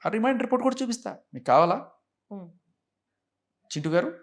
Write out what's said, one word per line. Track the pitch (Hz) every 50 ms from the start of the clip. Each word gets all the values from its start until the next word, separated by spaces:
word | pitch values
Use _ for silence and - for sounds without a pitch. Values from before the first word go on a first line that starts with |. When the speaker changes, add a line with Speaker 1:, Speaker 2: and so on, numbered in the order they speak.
| -
Speaker 1:
ఆ | 165
రిమాండ్ | 202 220 226 269 262 226
రిపోర్ట్ | - - 254 240 254
కూడా | 262 240 - 262
చూపిస్తా, | 233 226 - - 196 - - _ _ -
మీకు | 123 -
కావాలా? | 135 127 151 170 170 190 269 - - - _ _ _ _ _ _ _ 208
Speaker 2:
Hmm. | 190 175 170 175 _ _ _ _ _ _ _ _ _ _ _ _ _ _ _ _ _ _ _ _ _ _ - -
Speaker 1:
చింటూ | 151 147 156
గారు | 165 175 - 311 - -